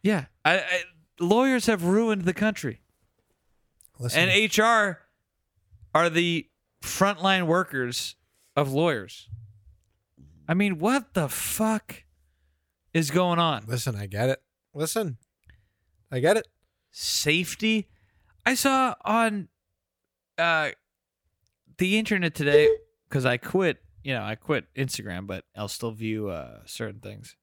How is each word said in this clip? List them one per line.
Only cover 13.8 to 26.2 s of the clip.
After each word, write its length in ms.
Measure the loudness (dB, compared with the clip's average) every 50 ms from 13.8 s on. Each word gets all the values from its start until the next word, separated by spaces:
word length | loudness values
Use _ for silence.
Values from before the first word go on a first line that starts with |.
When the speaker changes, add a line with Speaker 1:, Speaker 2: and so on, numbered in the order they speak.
| -4 -6 -6
Speaker 2:
I 120 | -6 -10
get 240 | -8 -4 -2 0 0
it. 120 | -2 -4 _ _ _ _ _ _ _
Listen, 440 | -6 -6 -4 -2 -2 -2 -4 -6 -10 _ _ _ _ _ -20 -20 _ _ _ _ _ _ _ _ _ _ _
I 100 | -6 0
get 160 | 2 2 2 2
it. 100 | 0 _ _ _ _ _ _ _ _ _
Speaker 1:
Safety? 1000 | _ -10 -6 -4 -4 -2 0 2 2 2 0 -4 -6 -2 0 0 0 0 -2 _ _ _ _ _ _ _ _ _ _ _ _
I 100 | 0 0
saw 400 | 2 2 2 2 4 2 0 -2 _ -2
on, 440 | 0 2 2 2 0 -2 -4 -10 -12 _ _ _ _ _ _ _ _ _ _ _ _ _ _ _ _ _ -2
uh, 320 | 0 2 2 2 0 -2 -6 _ _ _ _ _ _ _ _ _ _ _ _ _ _ _ _ _ _ _ _
the 220 | -2 0 2 2 0
internet 360 | 2 0 0 0 0 -2 -2
today, 340 | 0 0 6 6 8 8 8 4 2 -4 _ _ _ _ _
'cause 160 | -4 0 0
I 120 | 2 0
quit, 460 | 0 -4 -2 0 2 2 2 -2 _ _ _ _ -16
you 100 | -8 -6
know, 100 | -6 -4
I 120 | -4 -6 -8
quit 320 | -8 _ -2 -2 -2 -2 _ _
Instagram, 520 | -6 -6 -4 -6 -10 -10 -10 -10 -10 -8
but 180 | -10 -10 -12 -12 _ _
I'll 140 | -10 -10 -10
still 240 | -8 -8 -8 -10
view, 360 | -8 -6 -6 -6 -4 -4